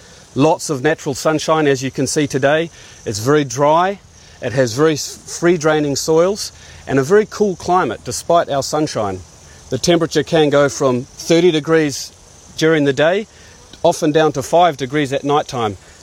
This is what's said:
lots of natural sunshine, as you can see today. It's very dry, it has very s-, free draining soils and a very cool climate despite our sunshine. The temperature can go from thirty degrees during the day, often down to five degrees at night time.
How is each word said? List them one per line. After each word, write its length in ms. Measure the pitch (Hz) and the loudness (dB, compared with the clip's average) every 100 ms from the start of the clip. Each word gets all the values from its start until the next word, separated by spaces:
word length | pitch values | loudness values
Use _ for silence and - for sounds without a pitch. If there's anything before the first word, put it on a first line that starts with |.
| - - - | -20 -20 -8
lots 360 | 127 156 170 - | 0 2 2 -4
of 120 | 135 | -2
natural 320 | 147 160 156 | -2 -2 -6
sunshine, 520 | 123 160 151 - 160 147 | -4 -2 -2 0 0 2
as 160 | 135 | 0
you 80 | 127 | -2
can 160 | - 131 | -4 -4
see 200 | 156 143 | -2 -2
today. 440 | 139 139 156 165 - - - | 0 2 0 -2 -10 -20 -14
It's 140 | 107 104 | -10 -4
very 260 | 120 151 | 0 0
dry, 560 | 139 120 147 165 190 202 - - - - | 0 0 2 2 0 -4 -14 -20 -20 -12
it 140 | 123 | -4
has 180 | 127 123 | -2 0
very 220 | 117 160 | 2 0
s-, 440 | 147 - - - - | 0 -6 -14 -16 -2
free 200 | 170 175 | 0 2
draining 380 | 156 156 147 135 | 2 0 0 -2
soils 540 | - 160 180 208 - - - - - | 0 2 2 0 -8 -16 -20 -14 -2
and 120 | 139 | -2
a 40 | |
very 240 | 135 208 220 | 2 2 2
cool 300 | - 208 175 | 0 -2 -2
climate 440 | - 180 139 - - | 0 0 0 -4 -8
despite 420 | - - 170 - | -6 0 2 2
our 140 | 139 | -2
sunshine. 560 | - 151 151 123 101 95 - - - - - | -2 -2 -2 -4 -4 -6 -14 -20 -20 -20 -8
The 80 | 127 | -4
temperature 460 | - 170 160 156 | 0 0 0 -2
can 260 | - 160 147 | 0 2 2
go 220 | 143 143 | 2 2
from 320 | - 135 123 | 0 0 0
thirty 480 | 135 - - 165 180 | -6 -6 0 4 4
degrees 600 | 156 151 160 151 - - - - - - - | 2 2 0 0 -4 -12 -18 -20 -20 -16 -2
during 300 | 156 160 143 | 2 2 2
the 80 | |
day, 320 | 135 156 196 214 - - - - - | 2 2 0 -4 -16 -20 -20 -20 -2
often 280 | 165 170 160 | -2 0 0
down 200 | 156 156 | 2 2
to 100 | 143 | 0
five 360 | - 165 175 139 | 0 2 2 0
degrees 340 | 127 147 135 | -4 -4 -2
at 120 | 139 | -2
night 220 | 143 147 - | 0 -2 -2
time. 300 | 123 110 95 - - | -4 -4 -6 -14 -16